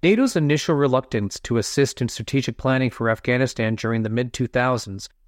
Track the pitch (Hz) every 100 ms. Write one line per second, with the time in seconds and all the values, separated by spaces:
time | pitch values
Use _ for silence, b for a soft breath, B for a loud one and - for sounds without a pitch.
0 | 170 214 269 - 151 147 - 151 139 127
1 | - 117 101 - - 117 107 - 139 -
2 | 120 - 110 139 131 120 131 131 131 -
3 | 113 113 - 123 131 - 113 110 113 113
4 | 110 113 123 - 123 127 123 123 - 98
5 | - _